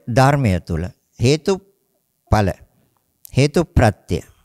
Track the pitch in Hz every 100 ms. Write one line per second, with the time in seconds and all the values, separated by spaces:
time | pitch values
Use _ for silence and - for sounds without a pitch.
0 | - 117 135 143 120 90 - 82 90 -
1 | _ - 120 156 202 190 - _ _ _
2 | _ _ _ - 101 - - _ _ _
3 | _ _ - - 147 180 160 - 117 -
4 | - 80 - _